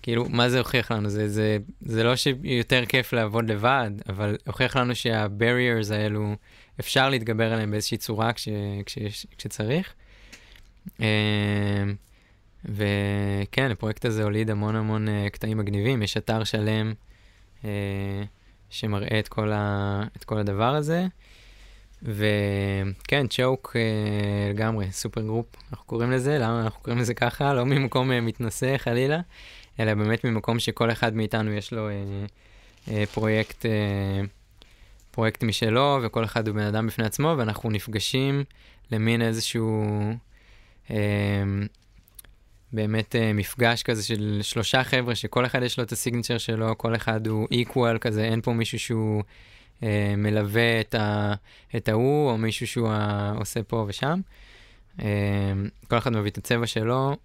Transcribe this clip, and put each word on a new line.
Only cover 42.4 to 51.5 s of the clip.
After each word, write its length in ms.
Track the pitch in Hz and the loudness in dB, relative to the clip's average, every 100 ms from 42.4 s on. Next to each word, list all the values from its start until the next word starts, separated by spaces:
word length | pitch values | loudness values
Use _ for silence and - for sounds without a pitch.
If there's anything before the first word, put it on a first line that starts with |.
| _ - _ | _ -20 _
באמת, 420 | 110 107 110 107 120 | -2 0 0 0 2
אה, 180 | 110 | 2
מפגש 500 | 104 98 - 117 117 | 2 0 2 2 2
כזה 200 | - 113 | 0 -2
של 360 | 101 110 104 104 | -2 -2 0 -2
שלושה 420 | 101 - 107 131 | -2 -2 0 2
חבר'ה, 320 | 127 131 123 113 | 2 0 0 -2
שכל 300 | 107 - 123 | 0 0 2
אחד 180 | 131 | 2
יש 140 | 123 - | 0 -2
לו 60 | |
את 80 | 117 | -4
הסיגנצ'ר 460 | 117 - 120 113 117 | -2 -2 -2 -2 -2
שלו, 400 | - 113 110 110 | -2 0 0 0
כל 180 | 117 113 | 0 0
אחד 320 | - 110 110 | 0 -2 0
הוא 200 | 110 107 | -2 0
equal 440 | 120 120 135 120 113 | 0 0 2 2 2
כזה, 220 | 123 107 110 | 0 0 0
אין 160 | 113 | 0
פה 120 | 117 | 0
מישהו 260 | 117 110 117 | 0 -2 -4
שהוא, 440 | - 113 110 107 101 - - - - - | -2 0 0 0 -4 -12 -20 -20 -20 -6
אה, 300 | 113 104 104 101 | -2 2 2 2
מלווה 640 | 104 107 104 107 117 113 | 2 2 2 2 4 2
את 140 | 107 117 | 0 0
ה-, 380 | 107 104 104 101 - | 0 0 0 -2 -8